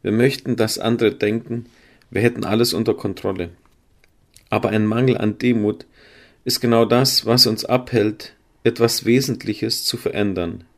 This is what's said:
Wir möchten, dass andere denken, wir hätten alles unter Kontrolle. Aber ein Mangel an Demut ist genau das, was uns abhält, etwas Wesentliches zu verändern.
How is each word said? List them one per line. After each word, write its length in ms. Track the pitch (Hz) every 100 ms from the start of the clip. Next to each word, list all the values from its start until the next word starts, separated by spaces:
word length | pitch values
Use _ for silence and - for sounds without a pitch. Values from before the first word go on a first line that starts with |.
Wir 100 | 98
möchten, 420 | 110 123 - -
dass 240 | 117 110 -
andere 340 | 113 117 110
denken, 540 | - 104 113 - 120 117 _ _ _ _
wir 120 | 95
hätten 220 | 117 -
alles 300 | - 110 120
unter 200 | 98 113
Kontrolle. 560 | - 101 - 95 92 85 - _ _ _ _ _ _ _ _ _
Aber 180 | 107 -
ein 180 | 107 107
Mangel 320 | 113 131 127
an 200 | 107 107
Demut 460 | 123 113 104 - - _ - - - _
ist 160 | - -
genau 240 | 117 117
das, 420 | 110 120 135 - 110
was 220 | 120 120
uns 160 | 110
abhält, 680 | - 127 - 117 107 107 - _ _ _
etwas 420 | 117 117 117 -
Wesentliches 800 | 110 123 131 117 - 107 110 -
zu 120 | - -
verändern. 680 | - - 101 92 87 95 -